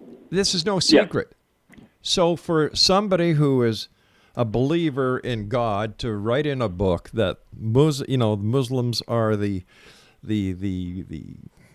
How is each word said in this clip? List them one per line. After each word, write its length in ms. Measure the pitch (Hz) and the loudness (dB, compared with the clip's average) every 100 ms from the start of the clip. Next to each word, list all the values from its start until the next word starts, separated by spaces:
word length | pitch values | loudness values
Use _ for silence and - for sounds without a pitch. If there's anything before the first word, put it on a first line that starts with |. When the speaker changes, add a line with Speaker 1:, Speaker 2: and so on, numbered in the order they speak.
| - - - | -20 -20 -6
Speaker 1:
This 240 | 175 196 | -2 0
is 100 | 185 | -2
no 120 | 160 190 | -2 0
Speaker 2:
Yes. 100 | - | 4
Speaker 1:
secret. 460 | 302 180 135 - _ _ _ _ - - _ | 6 4 -2 -6 _ _ _ _ -20 -20 _
So 320 | - - 170 170 | -4 0 2 0
for 340 | - 160 147 | 0 0 0
somebody 580 | - - 190 208 185 170 | 2 2 2 2 2 2
who 300 | 151 147 135 | 4 4 4
is 260 | 117 110 - _ _ _ _ | 2 0 -6 _ _ _ _
a 100 | - 117 | -4 -2
believer 720 | 113 135 170 160 131 131 127 | 0 0 2 0 0 0 0
in 300 | 113 117 104 | -2 -4 -2
God 500 | 123 117 101 110 104 | -2 0 -2 -4 -6
to 160 | 127 | -6
write 320 | 104 104 123 147 | -4 0 0 0
in 160 | 135 | -2
a 60 | 113 | -2
book 420 | 87 98 85 - | 0 0 0 -2
that 260 | 113 98 - _ | -2 -2 -2 _
Mus-, 480 | - 110 117 156 139 - | -10 0 4 4 2 -2
you 80 | 131 | 0
know, 200 | 113 107 | 0 0
Muslims 640 | 104 131 120 131 120 113 - | 0 -2 0 -2 -2 -4 -4
are 300 | 117 110 104 | -2 0 0
the, 280 | 104 95 - _ - - - _ | 0 -4 -8 _ -20 -20 -20 _
the, 300 | - 107 95 | -4 -2 -2
the, 480 | 90 98 92 90 90 | -4 -4 -4 -6 -8
the, 220 | - 78 - - - _ - | -10 -12 -14 -18 -20 _ -20